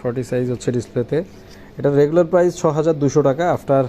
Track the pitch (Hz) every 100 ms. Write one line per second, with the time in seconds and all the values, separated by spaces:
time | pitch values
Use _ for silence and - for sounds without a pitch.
0 | 123 123 117 127 127 120 - 123 - 131
1 | 120 156 190 - - - - - 143 143
2 | 147 165 165 180 180 170 165 147 156 156
3 | 143 151 139 135 175 139 - 135